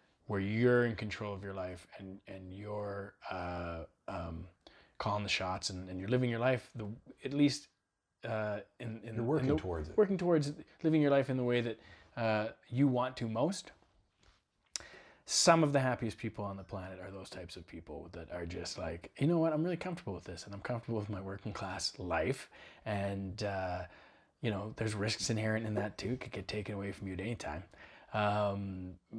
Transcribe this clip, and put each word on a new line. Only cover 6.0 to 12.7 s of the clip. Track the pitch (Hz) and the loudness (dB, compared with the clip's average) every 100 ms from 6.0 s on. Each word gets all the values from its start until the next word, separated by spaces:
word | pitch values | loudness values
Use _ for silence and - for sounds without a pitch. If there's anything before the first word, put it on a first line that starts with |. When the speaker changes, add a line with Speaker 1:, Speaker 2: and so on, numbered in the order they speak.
Speaker 1:
you're | 95 | 0
living | 127 127 | 2 2
your | 117 | 2
life, | 123 127 - | 2 2 -2
the, | - 107 113 - - | -8 -8 -10 -14 -10
at | 131 | -4
least, | 143 143 127 - _ _ _ _ _ 117 | 4 4 4 -6 _ _ _ _ _ -4
uh, | 113 107 104 - - | -2 -2 -4 -8 -10
in, | 123 113 | -8 -8
in, | 113 | -6
Speaker 2:
You're | 110 | -4
working | 120 151 131 | 0 2 2
Speaker 1:
in | 147 | 2
the, | |
Speaker 2:
towards | 92 82 78 | 0 -2 0
it. | 87 | 4
Speaker 1:
working | 202 190 | 4 4
towards | 175 170 143 147 - - | 4 4 4 -4 -14 -2
living | 160 156 | 4 6
your | 147 | 8
life | 139 131 | 6 4
in | 131 | 2
the | |
way | 123 120 | 4 2
that, | 117 110 - - - - | 2 -4 -12 -20 -14 -2
uh, | 113 107 107 - | 2 2 0 -6
you | - | -4